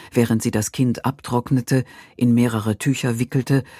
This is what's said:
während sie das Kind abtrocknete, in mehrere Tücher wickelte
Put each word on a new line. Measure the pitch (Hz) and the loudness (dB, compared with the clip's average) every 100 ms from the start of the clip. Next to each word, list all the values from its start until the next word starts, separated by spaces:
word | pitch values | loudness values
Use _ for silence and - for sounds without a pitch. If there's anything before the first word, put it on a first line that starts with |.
| - | -4
während | 123 117 113 | 0 2 2
sie | 120 | 0
das | 110 107 | -2 -4
Kind | - 127 110 | -2 -2 0
abtrocknete, | 127 143 - 123 - 131 123 135 127 - - - | -4 -6 -4 -4 0 -2 2 -2 -2 -12 -18 -2
in | 123 | 2
mehrere | 117 120 113 107 101 | 4 2 0 -2 -2
Tücher | 139 131 127 117 | -2 -2 -2 -2
wickelte | 123 139 123 135 - | -2 -2 0 0 0